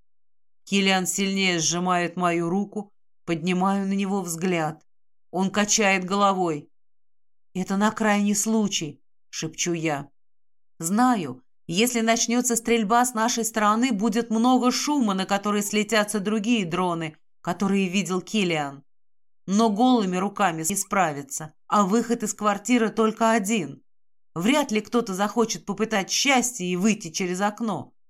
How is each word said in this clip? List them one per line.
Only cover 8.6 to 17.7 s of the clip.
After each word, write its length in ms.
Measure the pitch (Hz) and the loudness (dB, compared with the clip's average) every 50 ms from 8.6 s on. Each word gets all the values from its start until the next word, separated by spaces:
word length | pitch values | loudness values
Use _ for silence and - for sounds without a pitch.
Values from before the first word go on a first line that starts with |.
| 208 190 - - 165 147 - - _ _ _ - _ _ | 0 0 -2 -4 -6 -8 -10 -14 _ _ _ -20 _ _
шепчу 420 | - - 160 156 - - - 175 | -10 -8 -8 -8 -6 -4 -4 -2
я. 380 | 170 165 156 160 147 139 143 - _ _ _ _ _ _ _ _ _ _ _ _ _ - | -2 -2 -2 -2 -2 -4 -6 -12 _ _ _ _ _ _ _ _ _ _ _ _ _ -8
«Знаю, 640 | 165 165 202 226 254 254 247 202 160 127 127 - - _ _ _ _ | -4 -2 2 2 4 4 2 0 -2 -6 -8 -12 -18 _ _ _ _
если 360 | - 170 190 233 247 247 233 | -2 0 2 2 2 2 0
начнется 520 | 226 226 226 226 - - 233 247 240 254 233 | 2 2 2 2 0 0 0 0 2 0 -2
стрельба 500 | 226 - 226 233 233 214 190 240 240 247 | -2 0 0 2 2 2 2 2 2 2
с 100 | 247 - | 2 0
нашей 300 | 220 220 226 - 233 220 | 0 0 0 0 -2 -4
стороны, 460 | - - 220 214 208 214 226 247 269 | -2 -2 2 2 2 4 2 2 0
будет 380 | 226 185 220 233 190 233 233 - | 0 0 0 0 0 0 -2 0
много 400 | 214 220 233 254 262 254 240 247 | 0 2 4 4 4 4 4 2
шума, 440 | 247 - - 285 302 285 226 208 190 | 0 0 -2 0 0 0 0 0 0
на 100 | 190 190 | -2 -2
который 380 | - 202 202 202 208 208 208 | -2 -2 -2 0 0 0 0
слетятся 580 | 208 - 214 214 208 208 226 214 214 214 - 208 | -2 0 -2 -2 0 2 0 0 0 0 -4 -4
другие 460 | 180 214 220 226 196 233 240 226 185 | -2 -2 -2 -2 0 0 0 0 0
дроны, 500 | 160 170 180 185 180 170 165 160 156 156 _ _ _ _ _ | -2 -2 -2 -2 -2 -2 -4 -6 -8 -10 _ _ _ _ _
которые 480 | - 170 180 - 202 190 | -6 -6 -4 -2 0 0